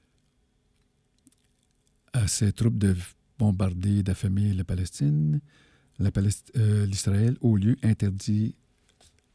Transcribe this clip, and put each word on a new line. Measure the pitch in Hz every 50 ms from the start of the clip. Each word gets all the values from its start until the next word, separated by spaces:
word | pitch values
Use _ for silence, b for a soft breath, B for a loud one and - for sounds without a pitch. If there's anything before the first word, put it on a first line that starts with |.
| b b b _ _ _ _ _ _ _ _ _ _ _ _ _ _ _ _ _ _ _ _ _ _ _ _ _ _ _ _ _ _ _ _ _ _ _ _ _ _ _ -
à | 127 101 90
ces | - - 110 101 -
troupes | - 113 117 117
de | 110 104 98 92 90 87 - - _ _ _ _
bombarder, | - 113 104 95 95 101 92 90 90 92 101 101 101 92
d'affamer | 95 92 - - 98 95 98 104 104 98
la | 92 92
Palestine, | - 92 92 90 - - - 143 147 147 151 76 76 76 147 b b b b b b b b b b b -
la | 95 98
Palest-, | - 101 98 104 101 - - - -
euh, | - 110 104 104 104 101
l'Israël, | 98 98 95 - 101 98 101 110 120 127 -
au | - 117 110
lieu, | 98 98 107 127 - -
interdit | 107 107 - 104 101 95 98 - - 104 104 110 113 - _ _ _ _ _ _ _ _ _ _ _ _ _ _ _